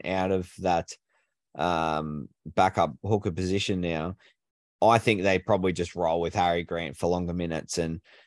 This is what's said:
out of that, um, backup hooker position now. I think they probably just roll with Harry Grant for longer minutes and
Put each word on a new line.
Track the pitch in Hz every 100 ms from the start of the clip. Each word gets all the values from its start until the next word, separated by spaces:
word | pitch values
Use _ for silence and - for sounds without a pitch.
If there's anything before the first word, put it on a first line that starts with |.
| -
out | 95 95
of | 95 90 -
that, | 92 87 - - _ _ _ _ _
um, | - 85 82 80 78 78 76 52 _ -
backup | - 95 98 80 64
hooker | 98 104 104
position | 85 92 98 - 95
now. | 87 82 80 98 _ _ _ _ _ _
I | 107 117
think | 120 104
they | 95 95
probably | - 101 92
just | 85 87 87
roll | 85 85
with | 82
Harry | 104 87 85
Grant | 82 85 82 -
for | 87
longer | 87 87
minutes | 87 85 80 - -
and | 82 82 - -